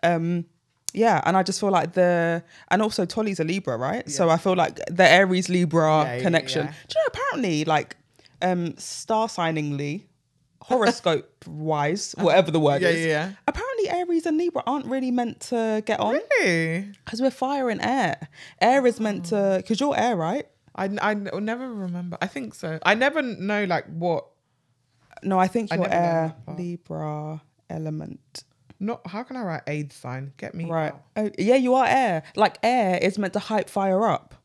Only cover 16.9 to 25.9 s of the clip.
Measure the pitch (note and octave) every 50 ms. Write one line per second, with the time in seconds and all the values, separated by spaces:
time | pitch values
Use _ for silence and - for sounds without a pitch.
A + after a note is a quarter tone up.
16.9 | G3 _ _ - - A3 C4 C4+ B3 - B3+ C4 C#4+ C#4+ C4 B3 G#3+ - - -
17.9 | B3+ C4+ A3 E3 - - - - _ - - - - _ - A3+ B3+ C#4 B3+ B3
18.9 | A#3 - A3 G#3+ G3+ F3+ F3 E3+ A3 G3+ G3+ G3 F#3+ F#3 F#3 - A3+ F#3 C4+ D4
19.9 | - - G#3+ B3 A#3 F3 D#3+ D#3+ G3+ C#4+ - _ _ _ _ _ _ - F#3+ G3
20.9 | G3+ G#3 - G#3 G#3+ G#3 G3+ - - F#3 G#3 G#3+ A3+ A#3+ C4 C4 A#3 G#3 F#3+ F3+
21.9 | F3 F3 F3 F3 E3+ - - F#3 - C#4+ C4 G#3+ - - - E3 D#3+ D#3 - F3+
22.9 | G#3 A3+ B3+ C#4+ C#4+ D#4+ C#4+ B3 G#3+ - F3+ G3+ G#3 G#3 G#3 F#3+ F3 D3+ - -
23.9 | D#3 E3 E3+ F3 E3 D3 - - _ _ _ _ _ _ _ _ _ _ _ _
24.9 | _ _ _ _ - - - F#3+ F#3+ F#3 F#3 F#3 - A#3+ A3 G3+ E3+ E3+ F3 -